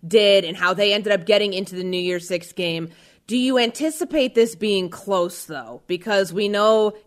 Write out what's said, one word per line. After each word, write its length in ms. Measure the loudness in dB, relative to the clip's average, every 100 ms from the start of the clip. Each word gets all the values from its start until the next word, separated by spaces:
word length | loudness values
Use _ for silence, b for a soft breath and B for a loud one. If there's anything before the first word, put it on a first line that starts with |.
| 2
did 380 | 4 6 4
and 140 | 0 -2
how 160 | 0
they 200 | 2 2
ended 200 | 2 0
up 120 | -2 4
getting 280 | 2 2
into 220 | -4 -6 -6
the 100 | -4
New 160 | -2
Year's 260 | -2 -4 -4
Six 240 | -8 -6
game. 380 | -6 -4 -4 -6 b b b -6
Do 80 | -2
you 220 | 2 2
anticipate 800 | 0 -2 -6 -4 -4 0 0 2
this 200 | 2 0
being 340 | -2 -2 -2
close, 580 | -8 -4 -2 -2 -6 -12
though? 340 | -12 -12 -18 _
Because 460 | -6 0 0 0
we 160 | -2 -2
know 460 | 2 4 4 2 -2